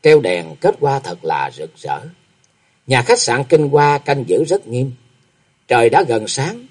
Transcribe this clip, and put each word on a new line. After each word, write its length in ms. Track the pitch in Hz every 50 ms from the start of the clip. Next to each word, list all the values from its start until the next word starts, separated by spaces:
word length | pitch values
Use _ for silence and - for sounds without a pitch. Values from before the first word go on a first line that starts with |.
treo 180 | - 151 151 147
đèn 360 | 135 - 180 87 85 80 - -
kết 140 | - 190 208 -
hoa 180 | 143 143 139 135
thật 260 | - - 90 85 -
là 260 | 80 78 69 67 69 64
rực 160 | 69 78 82 _
rỡ. 240 | _ - 69 69 76 117 165 175 _ _ _ _ _ _ _ _ _ _ _ _ _ _
Nhà 160 | - 131 123
khách 160 | 120 - - -
sạn 260 | - - 120 127 139
Kinh 240 | - 170 156 151 143
Hoa 300 | 139 151 147 143 147 139
canh 260 | - - 139 139 123 -
giữ 160 | 180 - 156
rất 240 | 147 180 202 - 110
nghiêm. 240 | 120 123 127 135 123 _ _ _ _ _ _ _ _ _ _ _ _ _ _ _
Trời 200 | 123 120 120 117
đã 160 | - 170 190 123
gần 200 | 113 110 107 107
sáng 380 | - 135 135 175 220 240 247 262